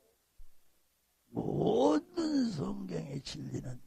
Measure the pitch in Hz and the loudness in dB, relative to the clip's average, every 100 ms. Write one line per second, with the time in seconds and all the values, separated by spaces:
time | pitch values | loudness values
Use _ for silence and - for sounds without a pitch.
0 | _ _ _ - - - - _ _ _ | _ _ _ -16 -16 -16 -20 _ _ _
1 | _ _ _ 117 - 143 208 226 285 302 | _ _ _ -4 -2 2 4 6 6 4
2 | - 349 311 285 233 160 - 202 196 165 | 0 -2 0 2 2 0 -4 -4 -6 -6
3 | 156 143 - 156 131 131 139 - | -6 -8 -8 -8 -6 -6 -6 -8